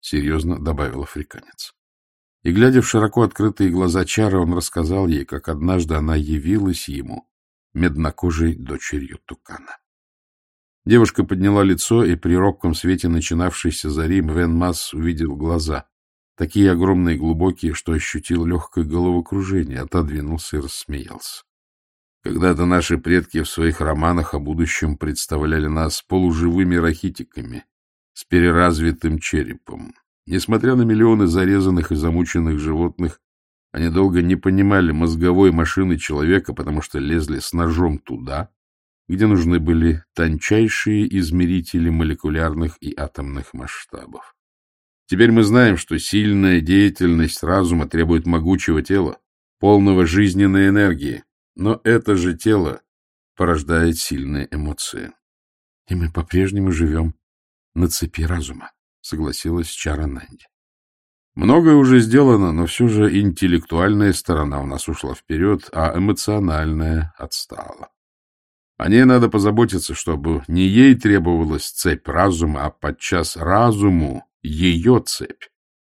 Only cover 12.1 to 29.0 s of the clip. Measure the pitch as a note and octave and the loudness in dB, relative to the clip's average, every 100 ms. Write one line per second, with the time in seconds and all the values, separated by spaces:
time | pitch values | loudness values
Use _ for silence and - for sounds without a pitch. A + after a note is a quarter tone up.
12.1 | F2 E2+ F2+ G2 G2 F2 D#2+ F2+ F#2 F2+ | 0 0 2 0 -2 -4 -2 -2 0 0
13.1 | E2 D2+ E2+ F2+ - E2 D2+ D#2 D2 D#2+ | -2 -2 -2 -2 -4 -6 -6 -6 -4 -2
14.1 | F#2+ D#2 D#2+ E2+ E2 F2 E2 - D#2+ E2 | 0 0 -2 0 0 -2 -4 -8 -6 -4
15.1 | D#2 D#2+ C#2+ D#2+ E2+ D#2+ D2 - _ _ | -4 -6 -4 -4 -2 -4 -6 -10 _ _
16.1 | _ _ - D#2+ G#2 G2 F2 F#2 F#2 F2 | _ _ -8 -2 4 4 4 2 2 0
17.1 | D2+ D#2 D#2+ F#2 E2+ E2 D2+ - D#2 - | 0 -2 0 -2 -2 -6 -6 -4 -4 -4
18.1 | - - F2 E2+ F2 - - D2+ E2+ F2+ | -8 -4 -2 -2 -4 -6 -6 -4 -2 0
19.1 | F2 E2 G2 F#2+ F#2+ D2 B1+ C2+ F2+ D#2 | 0 -2 -6 -2 -4 -4 -8 -4 -2 -2
20.1 | D2 D2 D#2+ - D2+ C2+ - - C#2+ A#1 | -4 -6 -8 -6 -8 -8 -12 -12 -12 -12
21.1 | - - - _ _ _ _ _ _ _ | -16 -16 -18 _ _ _ _ _ _ _
22.1 | _ - - F2+ E2 F2 F2 E2 D#2+ E2 | _ -8 -2 0 2 2 0 0 -2 0
23.1 | F2 D#2 E2 D2+ - E2 - D2+ D2+ E2 | 0 0 -4 -6 -2 -2 -2 -4 -2 0
24.1 | F2 D#2+ D2 C#2+ D#2 D#2+ - D#2 D2 D#2 | 0 -2 -6 -6 -4 -2 -2 -4 -4 -6
25.1 | C#2+ - D2+ D2+ D#2 D2+ D#2+ D#2+ - - | -8 -6 -4 -2 -2 -2 -2 -4 -6 -2
26.1 | F#2+ F2+ E2 E2+ F2+ F2+ F2 E2 D#2+ F#2+ | 0 2 2 0 0 2 2 0 -2 -6
27.1 | - - - A#1+ A#1+ - _ _ _ _ | -10 -16 -14 -14 -16 -18 _ _ _ _
28.1 | - - F2 F2 E2 F2 D#2+ E2 D#2 | -20 -2 2 4 4 2 2 -2 -2